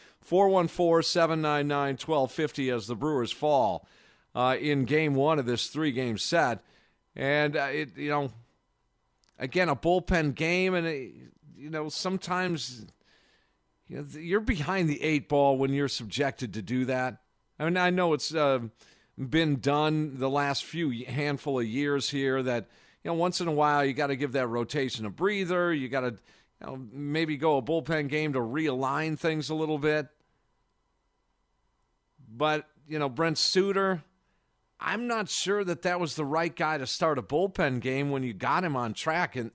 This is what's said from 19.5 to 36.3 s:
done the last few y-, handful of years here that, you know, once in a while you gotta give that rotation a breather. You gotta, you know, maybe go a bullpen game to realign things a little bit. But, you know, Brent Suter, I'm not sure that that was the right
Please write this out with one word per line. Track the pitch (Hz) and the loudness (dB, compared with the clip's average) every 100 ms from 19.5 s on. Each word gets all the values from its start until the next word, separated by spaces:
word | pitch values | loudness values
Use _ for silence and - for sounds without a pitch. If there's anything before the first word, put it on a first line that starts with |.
| 135 | 2
done | 135 147 156 156 151 131 | 2 2 2 0 -2 -2
the | 135 | -2
last | 143 143 135 - | 0 0 -2 -4
few | 165 160 | -4 -2
y-, | 117 123 | -2 -4
handful | 123 147 143 147 135 | -4 -2 -2 -2 -2
of | 113 | 0
years | 123 147 143 127 | -2 0 0 0
here | 143 135 135 | -2 0 0
that, | 127 120 98 _ _ _ | 0 -2 -4 _ _ _
you | 165 | -4
know, | |
once | 165 180 175 | 0 0 0
in | 170 | -2
a | |
while | 147 147 147 139 | 2 4 4 2
you | |
gotta | 131 143 131 | 0 -2 -2
give | 139 | -2
that | 131 123 | 0 0
rotation | 120 117 151 131 - 107 | -2 -2 -2 -2 -4 -8
a | |
breather. | 92 190 202 180 180 175 | -2 0 0 0 0 0
You | 156 127 | 0 -2
gotta, | 135 127 107 _ - _ _ | -2 -4 -6 _ -20 _ _
you | - | -12
know, | 131 120 | -12 -12
maybe | 131 143 156 160 143 | -8 -4 -2 -2 0
go | 156 143 | 2 2
a | |
bullpen | 117 165 143 160 143 | 2 -2 0 -2 0
game | 151 156 | -2 0
to | 131 | 0
realign | 113 143 156 127 131 143 160 151 | -2 -2 -2 0 0 0 -2 -2
things | 165 156 139 | -2 -2 -2
a | 156 | -4
little | 156 151 | -2 0
bit. | 151 151 143 _ _ _ _ _ _ _ _ _ _ _ _ _ _ _ _ _ _ _ _ _ 120 | 2 0 -2 _ _ _ _ _ _ _ _ _ _ _ _ _ _ _ _ _ _ _ _ _ -20
But, | 117 151 151 - _ - | -2 0 0 -4 _ -8
you | 151 | -2
know, | 143 | -2
Brent | 120 165 160 | 0 0 2
Suter, | - 190 196 196 190 175 - _ _ _ _ _ _ _ | 2 4 2 2 2 0 -4 _ _ _ _ _ _ _
I'm | - 202 240 | -6 -4 -2
not | 226 208 | -2 -2
sure | - 180 208 | -4 -2 -2
that | 185 170 | 0 -2
that | 180 180 | -2 -2
was | 165 156 | -2 -4
the | |
right | 143 | -2